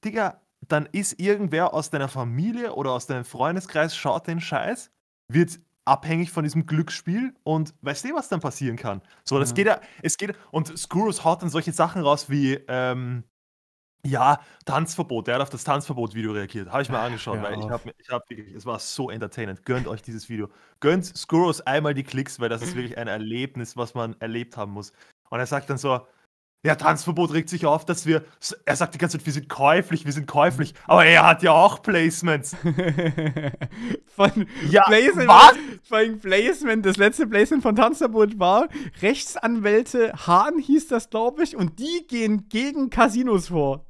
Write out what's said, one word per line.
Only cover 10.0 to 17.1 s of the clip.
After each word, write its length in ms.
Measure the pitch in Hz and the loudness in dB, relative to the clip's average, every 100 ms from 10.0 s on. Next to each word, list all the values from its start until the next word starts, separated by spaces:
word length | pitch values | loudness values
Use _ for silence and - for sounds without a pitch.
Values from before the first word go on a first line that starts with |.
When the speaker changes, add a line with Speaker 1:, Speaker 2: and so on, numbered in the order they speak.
Speaker 1:
es 140 | - - | -6 -6
geht, 180 | 202 196 _ | -8 -10 _
und 260 | 156 160 165 | -6 -6 -10
Skurrus 460 | - 175 220 185 | -6 -2 -2 -2
haut 180 | 165 170 | -2 -2
dann 60 | 175 | -2
solche 220 | 147 160 | -4 -6
Sachen 300 | 165 165 180 | 0 0 0
raus 260 | 147 147 - | 0 0 -2
wie, 260 | 143 135 139 - | -2 0 -2 -4
ähm, 560 | 127 127 127 123 123 - _ _ _ _ _ _ _ | -4 -4 -4 -6 -8 -10 _ _ _ _ _ _ _
ja, 360 | 139 131 127 147 - _ | -6 2 2 2 -2 _
Tanzverbot, 640 | - 139 165 - 160 117 107 | -6 -4 -4 -6 -6 -6 -4
der 100 | 123 | -4
hat 60 | |
auf 80 | 135 | -4
das 140 | 127 | -8
Tanzverbot-Video 680 | - 143 147 127 113 104 110 | -4 -4 -4 -8 -6 -6 -6
reagiert. 380 | 104 95 110 92 | -6 -8 -10 -6
Hab 80 | 131 | -6
ich 80 | 123 | -4
mir 100 | 123 | -4
Speaker 2:
Ach, 60 | |
Speaker 1:
angeschaut, 320 | 120 | -6